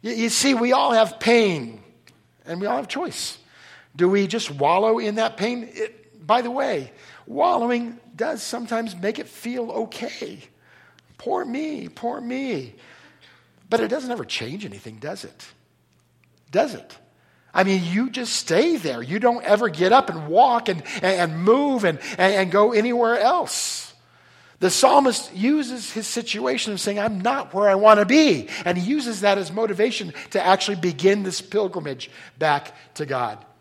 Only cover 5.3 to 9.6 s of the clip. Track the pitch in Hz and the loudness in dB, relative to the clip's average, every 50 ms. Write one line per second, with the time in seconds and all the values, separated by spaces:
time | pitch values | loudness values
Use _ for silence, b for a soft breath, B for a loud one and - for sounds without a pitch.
5.3 | - - 190 226 247 247 226 240 - - 214 - - - _ _ _ 214 165 151 | -2 -2 -4 -4 -4 -4 -8 -12 -8 -8 -8 -8 -8 -16 _ _ _ -20 0 2
6.3 | 214 247 247 240 240 269 277 269 220 151 135 123 B B B B B B B B | 2 2 2 0 -2 -2 -2 -2 -2 -4 -6 -8 B B B B B B B B
7.3 | 226 269 - 359 359 - 233 240 247 240 240 233 233 233 _ - - - 226 320 | -2 0 2 2 2 2 0 0 0 -2 -2 -6 -10 -16 _ -20 -8 -6 -6 -6
8.3 | 311 226 - - - 262 240 220 233 226 233 226 185 175 175 202 214 294 - - | -4 -8 -8 -10 -8 -10 -8 -4 -4 -4 -4 -6 -8 -6 -4 -4 -4 -4 -10 -14
9.3 | - - - 233 247 254 | -16 -12 -10 -8 -6 -6